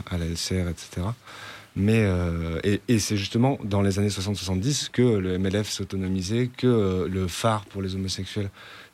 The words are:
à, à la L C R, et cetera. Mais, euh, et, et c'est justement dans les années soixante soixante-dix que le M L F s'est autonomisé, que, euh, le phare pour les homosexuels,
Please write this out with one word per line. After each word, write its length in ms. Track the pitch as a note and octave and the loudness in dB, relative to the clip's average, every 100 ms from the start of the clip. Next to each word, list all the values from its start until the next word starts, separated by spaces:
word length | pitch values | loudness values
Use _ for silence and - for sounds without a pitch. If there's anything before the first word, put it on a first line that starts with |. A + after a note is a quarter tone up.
| - | -6
à, 40 | |
à 40 | F2+ | -4
la 60 | E2 | -2
L 100 | E2 | -4
C 260 | - F#2+ | -2 -2
R, 60 | F2 | -2
et 60 | E2 | -4
cetera. 380 | - - F2+ A#2 - - - - - - | -8 -4 -4 -4 -12 -18 -16 -18 -10 0
Mais, 260 | G2+ A2 G#2 | 4 6 4
euh, 520 | F2+ F2 E2 E2 E2 | 4 2 0 -2 0
et, 160 | G2 G2+ - | 0 0 2
et 100 | A#2 | 2
c'est 200 | - G#2 | 2 0
justement 400 | G2 A#2 B2+ C#3 | 0 2 2 0
dans 200 | G#2+ G2+ | 0 2
les 160 | G2 F#2+ | 4 2
années 100 | G#2 | 0
soixante 280 | G2 F#2+ G2+ | 0 -2 -4
soixante-dix 520 | F#2 F#2+ A2+ C#3+ - | -2 0 0 0 -2
que 120 | - | 2
le 320 | B2 G#2+ F#2 | 4 4 2
M 100 | F#2 | 0
L 180 | F#2+ G2+ | 0 0
F 60 | G#2+ | -2
s'est 140 | - | -6
autonomisé, 680 | F#2+ G2 F#2 F#2+ F2+ A#2 B2 - | -6 -4 -2 -2 0 0 -2 0
que, 100 | B2+ | 2
euh, 400 | A#2 G2 F#2 F2+ | 4 4 2 0
le 200 | F#2+ F#2 | -2 -2
phare 380 | - A2+ G#2+ G2+ | 0 0 0 -4
pour 160 | G2 | -6
les 120 | F#2+ | -4
homosexuels, 540 | F#2+ F#2+ - F#2 - G2+ - - - - | -4 -4 -6 -6 -6 -6 -8 -18 -20 -12